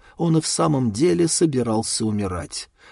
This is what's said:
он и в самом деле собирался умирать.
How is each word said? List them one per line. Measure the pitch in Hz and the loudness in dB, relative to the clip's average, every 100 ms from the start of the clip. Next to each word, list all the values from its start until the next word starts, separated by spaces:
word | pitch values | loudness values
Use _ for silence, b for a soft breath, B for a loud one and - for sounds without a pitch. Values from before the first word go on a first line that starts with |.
| b b | b b
он | 170 160 | 2 2
и | |
в | - | 0
самом | - 165 139 120 | 0 0 2 0
деле | 101 175 170 165 | 2 2 2 0
собирался | - 165 127 117 110 - - 110 | 2 0 0 0 -2 -2 -4 -2
умирать. | 104 98 87 80 - - B B | -2 -4 -6 -10 -14 -16 B B